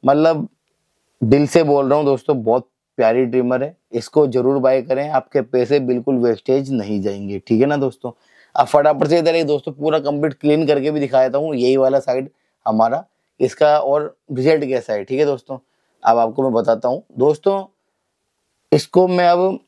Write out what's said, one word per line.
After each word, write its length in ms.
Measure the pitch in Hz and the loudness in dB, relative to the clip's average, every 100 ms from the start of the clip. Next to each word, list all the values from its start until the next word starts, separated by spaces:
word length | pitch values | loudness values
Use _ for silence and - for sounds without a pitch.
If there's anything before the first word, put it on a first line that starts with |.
मतलब 440 | 135 143 160 160 - _ _ _ _ _ _ _ | 2 2 2 0 -6 _ _ _ _ _ _ _
दिल 260 | 113 139 147 | 2 2 4
से 160 | 170 | 2
बोल 260 | 151 143 135 | 2 2 2
रहा 80 | 143 | 0
हूँ 80 | 147 | 0
दोस्तों, 360 | 135 - 139 | -2 -2 -4
बहुत 260 | 113 120 - _ _ - | 0 -2 -2 _ _ -2
प्यारी 280 | 113 120 127 | 0 2 0
trimmer 380 | 127 123 127 | 0 0 -2
है, 120 | 139 175 _ | -4 -10 _
इसको 340 | 117 - - 143 | -10 -2 0 2
जरूर 320 | 127 123 139 | 2 0 0
बाय 220 | 127 131 | 0 0
करें, 280 | 120 131 143 | -2 -6 -2
आपके 320 | 147 - 147 | -4 -2 -4
पैसे 360 | 120 127 120 143 | -2 -2 0 0
बिल्कुल 360 | 127 123 120 131 | 0 -4 -2 0
wastage 520 | 120 110 - 131 135 | 0 -2 -2 -2 -2
नहीं 280 | 131 101 104 | -6 -4 -4
जाएंगे। 380 | 98 98 101 101 | -6 -8 -10 -10
ठीक 220 | - 113 | -2 0
है 60 | 135 | 2
ना 100 | 147 | 0
दोस्तों, 340 | 135 - 123 - _ _ _ - | -4 -6 -16 -16 _ _ _ -2
अब 120 | 123 | 2
फटाफट 400 | 147 147 143 147 | 4 2 2 2
से 100 | 170 | 2
इधर 160 | 160 165 | 2 0
एक 100 | 151 | 0
दोस्तों 240 | 147 - | -2 -4
पूरा 240 | 135 147 156 | -6 -2 -2
complete 340 | 143 147 151 | -2 -4 -4
clean 320 | 143 147 151 156 | -4 0 0 2
करके 240 | 147 135 | 0 0
भी 80 | 151 | -4
दिखा 220 | 143 131 | 0 0
देता 140 | 131 135 | 0 0
हूँ। 160 | 156 143 | -4 -2
यही 200 | 123 135 | 2 2
वाला 220 | 131 139 | 2 0
side 300 | 135 127 135 _ _ _ - | -2 -4 -6 _ _ _ -4
हमारा 380 | 110 113 139 - _ _ _ | 0 0 0 -8 _ _ _
इसका 380 | 127 - 151 151 | -4 2 2 2
और 260 | 135 143 151 - _ | 2 -2 -4 -12 _
result 320 | 131 131 156 | -2 0 0
कैसा 300 | 143 127 - | 0 -4 -4
है। 100 | 104 | -8
ठीक 160 | 98 131 | -6 -2
है 60 | 147 | -2
दोस्तों, 320 | 135 _ 131 _ _ _ _ | -2 _ -18 _ _ _ _
अब 140 | - 117 | 0 2
आपको 260 | 113 117 | 0 -2
मैं 80 | 135 | -2
बताता 340 | 117 117 113 123 | 0 0 -2 -2
हूँ। 160 | 139 - - | -6 -8 -2
दोस्तों 460 | 135 151 - 196 190 _ _ _ _ _ _ _ _ _ _ | 0 0 -2 -2 -6 _ _ _ _ _ _ _ _ _ _
इसको 360 | 151 - 180 185 | 0 2 2 2
मैं 200 | 180 175 | 2 2
अब 320 | 175 185 190 | 2 0 -4